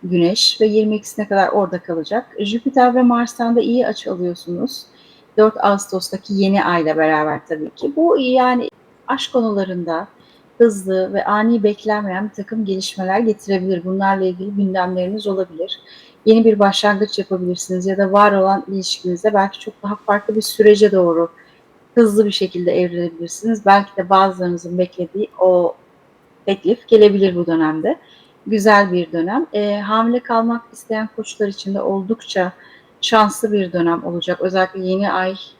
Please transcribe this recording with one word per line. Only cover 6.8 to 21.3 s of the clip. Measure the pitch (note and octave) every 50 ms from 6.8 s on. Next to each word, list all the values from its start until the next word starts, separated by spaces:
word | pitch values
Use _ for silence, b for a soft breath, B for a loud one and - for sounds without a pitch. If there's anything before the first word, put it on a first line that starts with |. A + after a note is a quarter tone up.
| D#3+ D#3 D#3
beraber | D#3 D#3 D#3 D#3 D3+ D3+ D#3 D3 C#3+ - _
tabii | E3 D3+ D3+ -
ki. | _ - - - C#4
Bu | D#4 D#4+ E4+ - E4
yani | C4 B3+ B3+ B3+ B3 B3+ B3 B3 - - _ _ _ _ _ _ _ -
aşk | C4 C#4 - - -
konularında | B3+ A#3 A3 G#3 G3 G3 F#3 F#3 F3+ E3+ E3 E3 D#3+ G3+ - _ b b b b b b _ _ _
hızlı | A#3 A#3 G#3 G3 F#3 F#3+ F#3+ F#3+ F#3 F#3+ G3
ve | G3+ -
ani | - G#3 G#3 G#3+ A3+ A#3 A#3 G3+
beklenmeyen | G#3 G#3 - - G#3+ G#3 G#3 G#3 G3 F3+ F#3 G#3 G#3+
bir | -
takım | - G3 - A3+ A3 A3
gelişmeler | G3 F#3+ F#3+ F#3+ - - - F#3 F#3 F#3+ G#3
getirebilir. | A#3 A3 G#3+ G#3 - - G3 F#3+ F3+ F#3+ F#3+ F3 E3+
Bunlarla | F#3 F#3+ F#3+ G3 G3 G3 F#3+ F#3+
ilgili | F#3 F3+ F3 F#3+ G#3
gündemleriniz | G3+ G3+ G3+ F#3+ F#3 F#3+ F3+ F3+ F#3 F3+ F3+ F3+ G3+ G#3+ G#3
olabilir. | G#3 G3 F#3+ F#3 F3+ E3 D#3 E3+ F#3+ - - B B B B B B B B _
Yeni | G#3+ A3 A3+ A3+
bir | A3+ G#3+ G3+
başlangıç | G3+ G3 G3 - - G#3 G#3 G3 G#3+ G#3 - -
yapabilirsiniz | F#3+ _ F#3+ F#3 F#3 F3+ F3+ F3 - - F#3 F3+ F3+
ya | G3 F#3+ F#3+
da | G3+ F#3+ F#3+
var | G3+ G#3 G#3 G3+
olan | G3 F#3+ F#3+ G3 G3 - -
ilişkinizde | G3 G3 F#3 - - - - F3+ F3+ F3 - G#3+ G#3
belki | G3+ G3 G3 - -
çok | - - G#3 _ -
daha | G3+ G#3
farklı | - _ - G3+ G#3 G3+ - G#3+
bir | G#3+ G#3+
sürece | - - - G#3+ G#3+ G#3 G3+ G#3 G#3 F#3+
doğru | F#3+ F3+ E3+ E3 E3 E3+ E3+